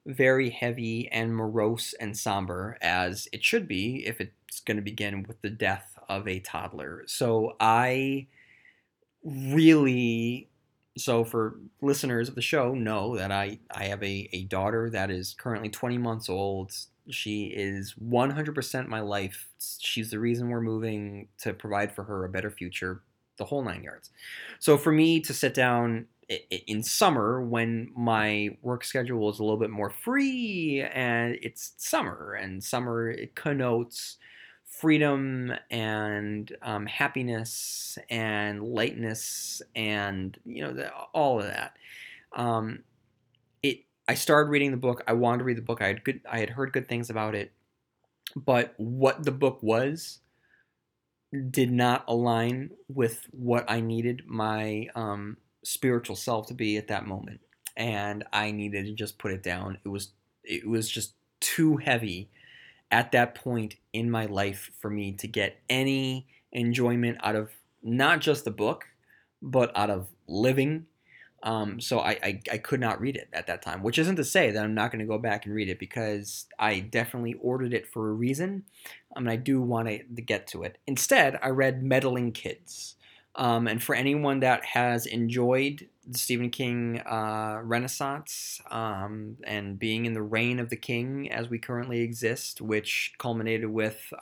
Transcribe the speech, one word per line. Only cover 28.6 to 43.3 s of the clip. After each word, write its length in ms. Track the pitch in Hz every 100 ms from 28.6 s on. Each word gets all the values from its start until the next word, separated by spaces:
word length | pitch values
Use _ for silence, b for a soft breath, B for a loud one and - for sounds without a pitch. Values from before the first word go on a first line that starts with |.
work 240 | 123 123
schedule 460 | - 131 120 120 107
is 80 | 107
a 40 |
little 140 | 107 107
bit 140 | 110
more 180 | 104 104
free, 960 | - 233 269 277 254 233 185 156 135
and 560 | 135 127 123 117 117 -
it's 320 | 113 - - -
summer, 560 | - 320 226 - 80
and 280 | 101 98 95
summer, 460 | - 123 123 117 113
it 260 | - 113
connotes 840 | - 156 139 123 117 117 - - - B B B B -
freedom 880 | - 160 151 147 139 135 127 123 - -
and, 840 | 117 110 107 107 104 104 104 107 -
um, 240 | 120 104
happiness 1120 | 104 - 143 135 123 113 113 - - - - - -
and 520 | 117 110 104 104 104
lightness 1000 | 110 107 117 117 113 110 - - - - -
and, 640 | 117 107 104 101 95 95 95
you 180 | - 123
know, 120 | 147
the, 180 | 131 -
all 480 | - - 165 143 120
of 60 | 101
that. 280 | - - _ B B B B B -
Um, 440 | 120 113 110 117 - _ _ _ _